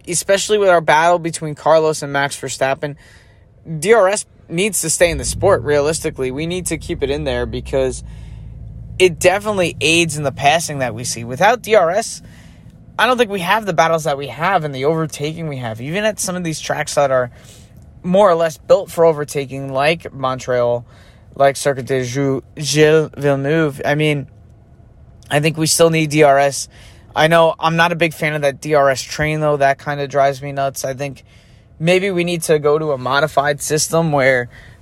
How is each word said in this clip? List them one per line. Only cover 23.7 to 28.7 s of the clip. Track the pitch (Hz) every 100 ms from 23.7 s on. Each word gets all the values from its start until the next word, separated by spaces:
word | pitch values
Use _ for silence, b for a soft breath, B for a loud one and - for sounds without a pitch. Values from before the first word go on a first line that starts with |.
| 139
I | -
mean, | 147 151 147 120 - - - - - - - - - -
I | 147
think | 156 156
we | 156
still | - 165
need | 160 156
D | 151
R | 147 139
S. | 139 131 - B B B B -
I | 156
know | 165 165 -
I'm | 160 165
not | 175
a | 170
big | 165
fan | - 156
of | 151
that | 143 131
D | 151